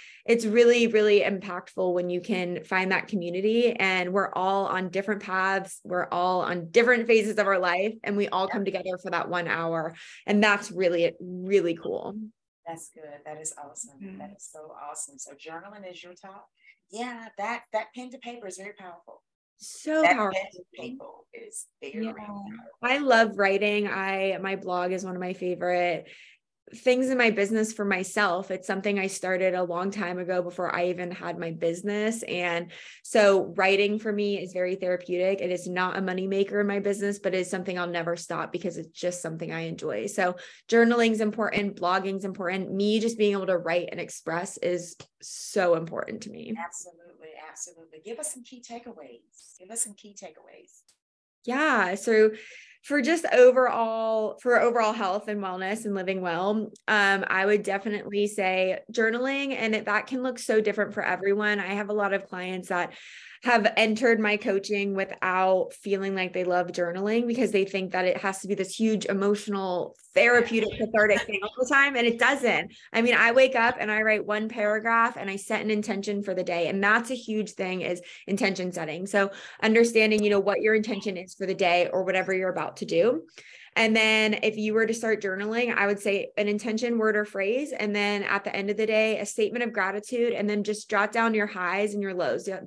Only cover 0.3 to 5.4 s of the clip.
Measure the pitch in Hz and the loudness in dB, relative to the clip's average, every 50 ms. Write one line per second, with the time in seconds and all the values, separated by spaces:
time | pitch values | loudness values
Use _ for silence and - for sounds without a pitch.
0.3 | 233 233 220 214 208 240 240 240 240 240 233 220 214 214 208 214 208 202 - - | 2 2 2 2 4 6 8 8 8 6 6 4 4 4 6 6 6 6 6 4
1.3 | 202 185 190 196 175 180 - - - - 185 180 175 180 175 180 180 180 175 - | 0 -4 -6 -8 -10 -10 -10 -8 -4 -2 0 0 0 0 0 -2 -2 -4 -2 -2
2.3 | 190 185 180 175 180 - - - 190 185 185 190 190 - - - 214 190 170 175 | -2 -2 -2 -2 -4 -6 -4 -2 0 0 2 2 0 0 0 -2 -4 -4 -4 -4
3.3 | 170 185 190 214 226 233 240 233 - - 190 190 185 185 175 180 185 202 190 - | -2 0 2 2 4 4 4 2 2 2 0 0 2 0 0 0 0 0 0 0
4.3 | - - 185 190 196 196 196 - - 185 185 180 170 190 196 208 208 202 - 190 | 0 0 0 0 2 0 0 0 -2 -2 -4 -4 -4 -4 -2 -2 -2 -4 -4 -4
5.3 | 185 190 | -2 0